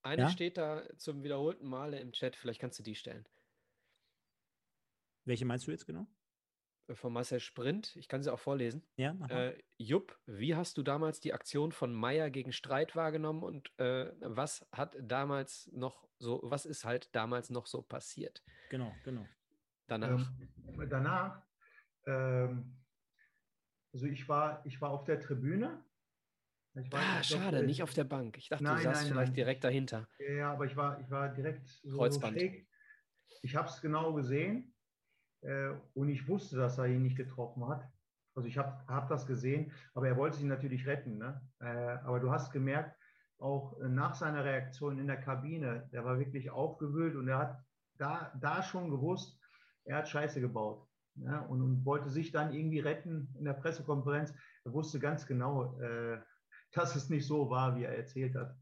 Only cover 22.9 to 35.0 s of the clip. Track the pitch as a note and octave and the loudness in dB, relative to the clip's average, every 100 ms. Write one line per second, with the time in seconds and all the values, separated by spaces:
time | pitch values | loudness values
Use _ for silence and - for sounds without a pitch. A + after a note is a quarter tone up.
22.9 | _ _ _ _ _ _ _ _ _ _ | _ _ _ _ _ _ _ _ _ _
23.9 | B2+ C#3 C3+ - D3 D3+ D3+ C#3+ - C#3+ | -4 -2 -2 2 4 4 0 -8 -4 -2
24.9 | C#3+ - D3 - C3 C3 F#3 C4 E4 - | -2 0 0 0 0 2 2 0 -2 -14
25.9 | _ _ _ _ _ _ _ _ C3+ B2+ | _ _ _ _ _ _ _ _ -10 -4
26.9 | C#3 D3 E3+ C#3+ D3+ F#3+ D3 C3+ C#3 E3+ | 0 2 2 2 2 2 4 4 2 0
27.9 | - C3+ C#3 A#2 A#2+ - D3+ C#3+ D3+ B2+ | 0 0 0 -2 -6 -4 0 4 4 6
28.9 | D3 D3 C3 B2+ B2+ B2 C3 C3 C3+ C3 | 4 4 4 4 4 2 4 4 4 2
29.9 | A2+ A2 - C#3+ C#3+ D3 C#3+ C#3 C3 C#3+ | -2 -6 -8 -2 0 0 2 0 2 0
30.9 | C#3 B2+ C#3 C#3 B2+ D3 - - - C#3+ | 0 -4 -2 -2 0 -2 -2 -8 -16 -6
31.9 | C#3 B2 C#3+ A2+ A2 F#3 F#3+ - _ - | 4 4 4 0 2 0 -2 -18 _ -20
32.9 | - _ _ _ - B2+ C#3+ D#3+ - D#3+ | -20 _ _ _ -8 -2 0 -2 -2 0
33.9 | D3+ D#3+ D#3 B2+ C#3 F3+ A3+ B3 _ _ | 2 2 2 2 2 2 0 -4 _ _
34.9 | _ | _